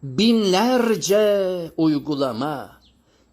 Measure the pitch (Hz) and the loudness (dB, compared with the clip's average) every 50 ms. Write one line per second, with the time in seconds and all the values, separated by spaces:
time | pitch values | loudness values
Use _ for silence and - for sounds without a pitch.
0 | - 135 127 135 208 233 233 226 214 190 180 185 220 247 254 247 226 233 220 170 | -16 -8 -2 0 2 2 4 2 2 2 2 2 2 2 2 2 2 0 0 -2
1 | - 170 196 208 214 208 202 202 190 185 185 180 170 156 - - 165 156 151 143 | 0 0 2 2 4 2 2 0 0 -2 -4 -6 -8 -8 -4 0 0 2 0 0
2 | 131 143 151 135 139 131 117 110 135 151 151 131 107 95 - - _ _ _ _ | -2 -4 -4 -2 -2 -4 -4 -4 -6 -6 -6 -8 -10 -14 -18 -20 _ _ _ _
3 | _ _ _ _ _ _ | _ _ _ _ _ _